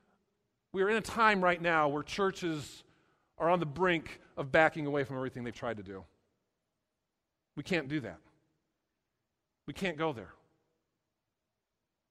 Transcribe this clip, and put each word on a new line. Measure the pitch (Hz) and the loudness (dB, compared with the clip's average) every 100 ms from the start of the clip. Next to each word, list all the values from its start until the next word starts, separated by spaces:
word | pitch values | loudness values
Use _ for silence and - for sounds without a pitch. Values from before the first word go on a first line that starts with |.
| _ _ _ _ _ _ _ | _ _ _ _ _ _ _
we | 190 | -2
are | 196 | 2
in | 220 | 0
a | |
time | - 226 220 196 | -2 2 4 6
right | 180 175 | 4 2
now | 170 165 147 | 2 4 2
where | 147 | 0
churches | - - 190 190 175 156 - - - _ _ _ _ - | -4 -2 0 0 -4 -4 -8 -14 -20 _ _ _ _ 0
are | 160 | 2
on | 180 | 2
the | 156 | 0
brink | 139 185 170 - - - - | 0 2 2 -2 -14 -12 -8
of | 139 | 2
backing | 165 156 165 143 | 6 6 4 -2
away | 143 | -2
from | 139 131 | -2 -4
everything | 131 123 | -6 -6
they've | 120 | -8
tried | - 120 107 | -6 -6 -6
to | |
do. | 95 95 85 _ _ _ _ _ _ _ _ _ _ _ _ _ _ | -8 -14 -16 _ _ _ _ _ _ _ _ _ _ _ _ _ _
We | - | -12
can't | - 175 135 | -4 -2 -2
do | 156 | -4
that. | 110 - _ _ _ _ _ _ _ _ _ _ _ _ _ _ - | -6 -10 _ _ _ _ _ _ _ _ _ _ _ _ _ _ -14
We | |
can't | 143 190 151 | -4 -4 0
go | 160 | -2
there. | 113 90 - _ _ _ _ _ _ _ _ _ _ _ _ _ _ _ _ _ | -2 -10 -18 _ _ _ _ _ _ _ _ _ _ _ _ _ _ _ _ _